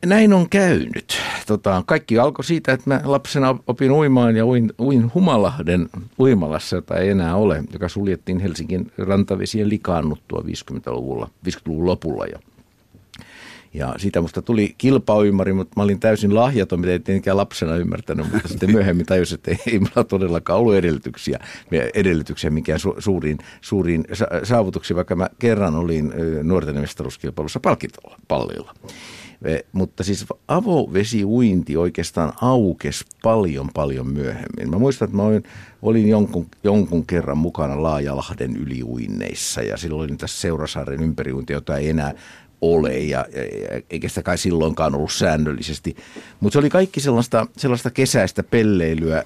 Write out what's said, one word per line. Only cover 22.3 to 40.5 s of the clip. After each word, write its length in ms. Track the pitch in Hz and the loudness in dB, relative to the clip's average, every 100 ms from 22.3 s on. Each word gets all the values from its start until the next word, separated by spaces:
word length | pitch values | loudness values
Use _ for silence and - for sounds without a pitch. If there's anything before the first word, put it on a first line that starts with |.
| 73 80 | -4 -2
minkään 300 | 76 76 78 | -2 -2 -2
su-, 160 | 95 - | -2 -4
suuriin, 360 | 104 90 76 73 - - | -2 0 -2 -4 -8 -18
suuriin 440 | - 101 85 82 80 | -4 -2 0 0 -2
sa-, 140 | 95 107 85 | -4 -2 -2
saavutuksiin, 520 | 104 120 98 95 - 90 | 0 0 0 -2 -4 -4
vaikka 200 | 90 87 | -2 -2
mä 140 | - - | -4 -2
kerran 360 | 120 107 95 78 | 0 2 0 0
olin, 380 | 85 80 76 76 | 0 -2 -2 -4
ö, 240 | 82 78 | -4 -2
nuorten 320 | 78 92 73 71 | 0 0 0 -4
mestaruuskilpailussa 840 | 71 - 65 - 69 65 78 - | -6 -6 -10 -8 -10 -8 -6 -4
palkintolla, 580 | - 139 - - - - - | -2 -2 -4 -12 -20 -14 -4
pallilla. 460 | 69 50 50 - - - - - - - - - | -2 -2 -8 -14 -18 -20 -20 -20 -20 -20 -8 -4
E, 140 | 80 - | -4 -4
mutta 320 | 95 92 - | -4 -4 -4
siis 220 | 90 98 - - - | -4 -4 -6 -10 -4
avovesiuinti 1300 | 156 226 160 - 92 104 113 101 120 117 92 76 73 | -2 2 0 0 0 0 0 0 2 4 2 0 0
oikeastaan 560 | 87 - 85 - 78 - | 0 -2 -6 -2 -2 0
aukesi 640 | 120 131 98 78 71 - - - | 2 4 2 0 -4 -8 -10 -4
paljon, 460 | 113 113 92 67 67 | 0 2 2 -2 -6
paljon 340 | - 71 65 64 | -4 -2 -2 -4
myöhemmin. 600 | 69 65 - - - - | -4 -4 -6 -10 -8 -4
Mä 100 | 87 | 0
muistan, 260 | 135 135 110 | 0 0 -2
että 120 | 98 | 0
mä 60 | |
olin, 200 | 107 107 - - - - | 2 0 -2 -16 -20 -6
olin 280 | 110 113 107 | 2 4 6
jonkun, 380 | 107 101 90 80 - | 4 2 0 -6 -2
jonkun 420 | 101 104 85 85 78 | 2 2 2 0 0
kerran 320 | 87 69 73 | -2 0 0
mukana 460 | 82 82 71 69 | -2 -2 -4 -2
Laajalahden 720 | 80 76 71 69 - - 64 58 | -2 0 -2 -6 -6 -6 -6 -6
yliuinneissa 1040 | 71 64 58 60 53 50 50 50 - - | -6 -8 -8 -8 -8 -8 -8 -8 -8 -6
ja 160 | 55 53 | -6 -6
silloin 280 | 85 78 78 | -6 -6 -6
olin 100 | 71 | -8
tässä 240 | - - | -10 -6
Seurasaaren 600 | 87 | -4